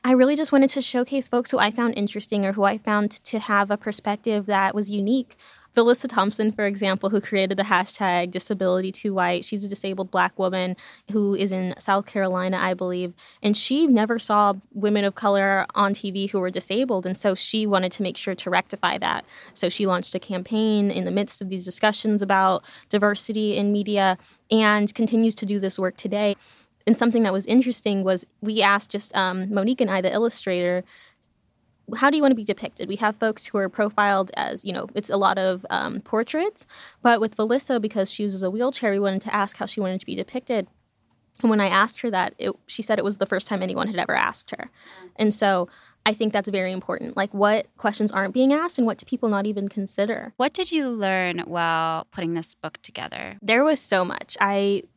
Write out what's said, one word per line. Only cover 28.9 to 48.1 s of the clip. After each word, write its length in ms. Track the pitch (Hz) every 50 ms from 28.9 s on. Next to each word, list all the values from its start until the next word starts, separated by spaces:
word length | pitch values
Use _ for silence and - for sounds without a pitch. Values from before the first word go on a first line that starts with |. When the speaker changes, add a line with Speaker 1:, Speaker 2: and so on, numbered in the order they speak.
| - 202 - - -
Speaker 1:
um, 380 | 196 190 185 180 185 185 196 208
Monique 280 | 196 196 233 262 -
and 100 | 247 196
I, 100 | 190 190
the 100 | 185 185
illustrator, 720 | - 214 233 233 - - - 190 180 180 175 175 180 180 185 _ - - - _ _ _ _ _ _ _ _ _ _ _ _ _ _ _ _ - 220 -
"How 120 | 262 285
do 80 | 294 311
you 60 | 294
wanna 100 | 277 262
be 100 | 226 208
depicted?" 460 | 208 202 - - - - - - -
We 60 | 202
have 200 | 202 226 214 214 -
folks 280 | 226 220 220 - -
who 140 | - - 202
are 100 | 196 190
profiled 600 | - - 208 208 214 - 208 202 202 190 190 185 -
as, 300 | - - - - 196 -
you 80 | 202 180
know, 140 | - - 202 -
it's 160 | 208 202 -
a 60 | - 196
lot 200 | 196 190 190 190
of, 280 | 190 190 185 185 - -
um, 320 | - - 71 85 - 202
portraits. 640 | - - - 220 233 - - 311 359 427 - - - _ - - - - - _ -
But 180 | 240 233 214
with 160 | 226 214 - -
Valissa, 420 | 214 220 240 277 - - 262 233
because 300 | 208 214 - 214 190 190
she 140 | - - 208
uses 180 | 202 190 185
a 80 | 190 185
wheelchair, 420 | 196 220 247 269 269 - 254 214
we 80 | 196 196
wanted 220 | 202 196 190 196 -
to 120 | - -
ask 220 | 208 196 202 - -
how 100 | 208 208
she 140 | - 214
wanted 180 | 196 185 185 190
to 60 | -
be 100 | - 190
depicted. 520 | 196 190 - - 254 - - 240 214 185 - _ _ _ _ _ _ _ _ _ _ _ _ _ -
And 100 | - 226
when 100 | 220 208
I 60 | 202 190
asked 340 | 185 196 208 226 - -
her 80 | - 233
that, 240 | 202 185 180 180 - -
it, 120 | - - - - _
she 160 | - - -
said 160 | 208 - 214 202
it 80 | -
was 120 | 202 208 -
the 100 | 196 -
first 200 | 196 190 - -
time 140 | 208 185
anyone 260 | 185 185 185 - - 220
had 100 | 208 180
ever 180 | - - -
asked 340 | - - - - - - -
her. 200 | - - - - _ _ - - - - 185 180 _ -
And 140 | 214 214
so 380 | 208 - 220 196 196 180 175 - _ - _ _ _ _ -
I 100 | 214 214
think 200 | - 226 214 208
that's 160 | 202 190 214
very 220 | 196 190 185 185
important. 460 | 185 185 - - 185 - - - - -
Like, 160 | 196 202 -
what 340 | 196 202 208 214 220 - _ _ _
questions 340 | - 208 208 - 214 208